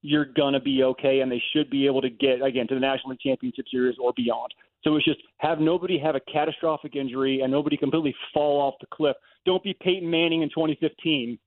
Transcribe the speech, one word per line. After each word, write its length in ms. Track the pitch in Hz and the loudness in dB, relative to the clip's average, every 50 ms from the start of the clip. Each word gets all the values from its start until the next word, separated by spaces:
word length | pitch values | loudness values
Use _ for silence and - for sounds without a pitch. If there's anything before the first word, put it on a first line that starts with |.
you're 240 | - 151 143 151 147 | -2 0 0 0 0
gonna 340 | 139 - - 143 139 139 139 | 0 0 0 0 2 2 0
be 220 | 127 139 135 131 | 0 0 2 2
okay, 380 | 131 131 127 - - 135 135 135 | 2 2 2 0 0 2 2 2
and 120 | 131 131 | 2 0
they 100 | 123 120 - - - | -2 -4 -4 -2 -2
should 160 | 156 151 127 | -2 -2 0
be 160 | 135 139 139 | 0 2 2
able 160 | 139 135 127 | 2 2 2
to 80 | 123 131 | -2 -2
get, 320 | 120 - 139 135 131 123 | -4 0 2 2 2 2
again, 260 | 135 139 120 127 120 113 | 0 -2 -2 -2 -4 -2
to 60 | 135 | -2
the 60 | 131 | -2
National 280 | 131 135 135 131 - 135 | 0 0 0 -2 -4 -10
League 80 | 131 - | -12 -6
Championship 440 | - 139 131 - - 127 - - 127 - | -2 -2 -2 -2 -2 -8 -6 -8 -10 -6
Series 260 | - 127 123 127 123 - | -2 0 0 0 0 0
or 140 | 123 123 123 | -2 -2 0
beyond. 380 | - 120 117 113 113 117 127 - _ _ _ _ _ | 0 0 -2 -2 -2 -4 -10 -12 _ _ _ _ _
So 120 | - 156 151 | 0 2 2
it's 100 | 151 147 | 4 2
just 140 | 160 143 - - _ _ _ | 0 0 -2 -8 _ _ _
have 200 | - 151 165 156 | -2 -2 0 2
nobody 400 | 156 160 175 185 175 180 185 156 | 2 2 2 0 0 -2 -2 0
have 180 | 139 156 147 | 0 0 -2
a 40 | 139 - - | -2 -4 -2
catastrophic 680 | - 147 147 160 139 - - 160 156 151 - 151 127 | -2 0 0 0 -2 -2 -2 -2 -2 -2 -6 -8 -6
injury 440 | 143 135 131 120 131 135 135 135 131 | -6 -6 -4 -2 -2 0 0 0 0
and 100 | 131 131 | 0 2
nobody 280 | 131 143 143 151 147 143 | 0 0 2 0 0 0
completely 360 | - 135 135 165 160 139 127 - - - - | 0 0 0 0 0 -2 -4 -4 -12 -4 0
fall 260 | 156 147 147 143 143 | 0 2 4 2 2
off 140 | 143 139 135 - | 2 0 -2 -4
the 80 | - _ | -16 _
cliff. 240 | - - 156 143 131 - _ _ _ _ _ | -6 0 0 0 0 -2 _ _ _ _ _
Don't 160 | 185 185 185 | 0 0 0
be 100 | - 196 180 _ | 0 -4 -8 _
Peyton 300 | - 185 185 190 175 165 | 0 0 0 0 0 0
Manning 320 | 170 165 170 170 165 165 | 0 2 2 2 2 0
in 80 | 160 147 | -2 -2
twenty 260 | - 160 160 156 147 - | -2 -2 0 0 0 0
fifteen 600 | 165 151 - - - 165 156 139 120 117 120 107 _ | -2 -4 -4 -4 -2 -2 0 0 -2 -4 -8 -10 _